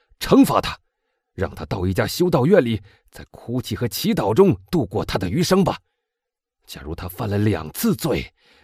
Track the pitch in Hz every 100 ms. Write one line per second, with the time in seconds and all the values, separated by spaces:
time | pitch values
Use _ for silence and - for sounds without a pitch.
0 | _ - - 262 262 110 - - _ _
1 | _ _ _ - 90 - 80 101 92 92
2 | 107 - 180 170 131 196 123 110 - _
3 | _ - 78 - - 120 - - 117 -
4 | 185 202 101 113 196 131 - 175 104 101
5 | 92 - 92 135 180 190 185 - _ _
6 | _ _ _ _ _ _ - - 73 80
7 | 95 95 101 104 104 90 78 - 233 156
8 | 156 110 - _ _ _